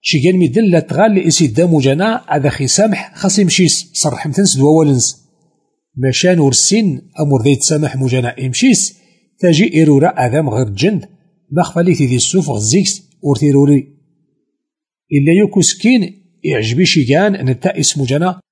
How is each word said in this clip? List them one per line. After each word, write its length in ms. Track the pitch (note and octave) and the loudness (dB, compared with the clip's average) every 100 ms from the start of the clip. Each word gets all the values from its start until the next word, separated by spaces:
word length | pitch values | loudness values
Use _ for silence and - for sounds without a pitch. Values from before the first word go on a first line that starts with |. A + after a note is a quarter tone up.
شي 180 | - D#3 | -2 0
قال 140 | D3 F#3 | 0 2
ميدن 260 | E3 C#3 | 0 2
لا 160 | A3 E3+ | 2 0
تغال 340 | D#3 C3+ G#3+ | 0 0 0
لإسي 320 | G3+ F3+ D#3 D3+ | 2 0 0 0
دامو 340 | A2 F3 D#3+ | 0 0 2
جانا 440 | C3 C#3 G3+ A3 - | 0 0 -2 -4 -4
هذا 200 | D3+ C#3 | -4 -2
خي 180 | - C3+ | -4 -4
سامح 500 | - A3 G3+ - - | 0 0 0 -8 -6
خاص 220 | G3 G3 | -2 0
يمشيس. 520 | F#3+ - F3 - - | 0 2 0 0 -6
صرح 340 | - D3+ B2+ D#3 | -6 -6 -6 -6
متنس 300 | D3 G3 C3 | -2 0 2
دوا 220 | C#3 D#3 | 2 4
والنس. 480 | D3+ C3 A#2+ - _ _ _ _ _ _ _ - | 4 2 -2 -8 _ _ _ _ _ _ _ -4
مشان 420 | C3 B2+ F3+ F3+ | -4 0 2 2
ورسين 720 | C#3+ C3 - A3 G#3 B2+ - - | 2 2 0 0 0 -4 -10 -6
أمور 220 | D3+ C3+ | -2 0
ذي 140 | A#2+ C#3 | 2 0
تسامح 400 | - D3+ D3+ C3 | 0 -2 -4 -4
مجانا 420 | C3 B2+ B2 - | -4 -2 -4 -6
إمشيس. 580 | C3 B2 C4 A#3 - _ _ _ _ _ | -8 0 2 2 -2 _ _ _ _ _
تاجي 340 | F3+ D#3 G#3+ | 0 2 2
إيرورا 520 | D#3 D#3 C#3 E3 - B2 | 2 4 4 2 0 -2
آدم 220 | C3+ D3+ | -2 -2
غير 200 | A2+ B2 | -2 -4
جند. 360 | G2 E3 G#3 - _ _ _ _ | -2 -2 -2 -6 _ _ _ _
ما 120 | D3 | -4
خفالي 320 | E3+ - F3 | -2 0 0
تيدي 220 | D#3+ C#3 B2 | 0 0 0
السوف 340 | - F#3 D3+ | 0 -2 -2
غزيكس 520 | G#2+ G#2+ D#3 - - _ _ | -4 0 0 0 -6 _ _
ور 140 | C#3+ C#3 | -4 0
تيروري. 420 | D3 C#3 C#3+ C#3+ - _ _ _ _ _ _ _ _ _ _ _ _ | 2 2 4 2 0 _ _ _ _ _ _ _ _ _ _ _ _
إلا 200 | C#3+ C#3 F3 | 0 2 2
يوكو 220 | G#3 G3+ | 2 2
سكين 640 | E3 - A3 B3+ F#3+ - _ _ | 0 0 0 2 0 -8 _ _
يعجبي 420 | B2+ B2 A2 A#2+ F#3 | -4 -4 -2 0 0
شي 180 | E3 | 0
كان 460 | B2 C#3+ G#3 G3 B2+ | 2 2 0 -2 -4
نتا 300 | B2+ F#3+ - | -2 -4 -2
اسمو 240 | D#3 D3 | -4 -4
جانا. 360 | C3 C#3 F3+ F#3 _ | -2 -2 -2 -6 _